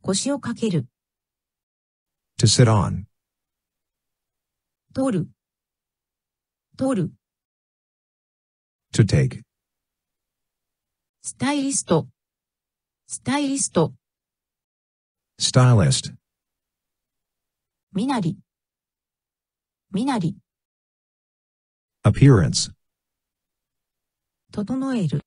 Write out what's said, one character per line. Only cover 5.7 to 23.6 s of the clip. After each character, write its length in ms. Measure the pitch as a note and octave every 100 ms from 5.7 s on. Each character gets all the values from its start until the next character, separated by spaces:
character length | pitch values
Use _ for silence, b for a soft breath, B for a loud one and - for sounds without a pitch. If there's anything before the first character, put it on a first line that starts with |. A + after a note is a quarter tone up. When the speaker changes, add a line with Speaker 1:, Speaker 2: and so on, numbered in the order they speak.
| _ _ _ _ _ _ _ _ _ _ -
Speaker 1:
取 260 | C4+ A3+
る。 80 | E3+ - _ _ _ _ _ _ _ _ _ _ _ _ _ _ _ _ _
Speaker 2:
To 120 | - G#2
take. 380 | D2 C2 - - _ _ _ _ _ _ _ _ _ _ _ _ _ _ _ _ _
Speaker 1:
ス 160 | - -
タ 140 | B3
イ 100 | D4
リ 100 | C4+
ス 100 | C4+
ト。 240 | - E3 - _ _ _ _ _ _ _ _ _ _
ス 140 | -
タ 180 | - C#4
イ 100 | C#4
リ 100 | C#4
ス 100 | -
ト。 240 | - D#3 - _ _ _ _ _ _ _ _ _ _ _ _ _ _
Speaker 2:
Stylist. 760 | - B2+ B2 A#2 D2+ - - - _ _ _ _ _ _ _ _ _ _ _ _ _ _ _ _ _
Speaker 1:
身 140 | F#3+ B3+
な 120 | B3+
り。 180 | E3 - _ _ _ _ _ _ _ _ _ _ _ _ _ _ _
身 140 | F#3+ C4+
な 120 | B3
り。 180 | E3+ - _ _ _ _ _ _ _ _ _ _ _ _ _ _ _ _
Speaker 2:
Appearance. 680 | G#2+ F#2+ C#3 A2+ C#2+ - - - _ _ _ _ _ _ _ _